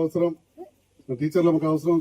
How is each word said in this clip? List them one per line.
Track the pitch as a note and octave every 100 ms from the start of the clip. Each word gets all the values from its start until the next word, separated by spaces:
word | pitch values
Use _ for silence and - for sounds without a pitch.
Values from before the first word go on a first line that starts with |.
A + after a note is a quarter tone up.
అవసరం, | D#3+ E3+ F3 E3 _ - F#4 _ _ _ - B2
టీచర్లకు | D3+ F3+ E3+ D#3+ D#3
అవసరం, | D#3 D#3 E3+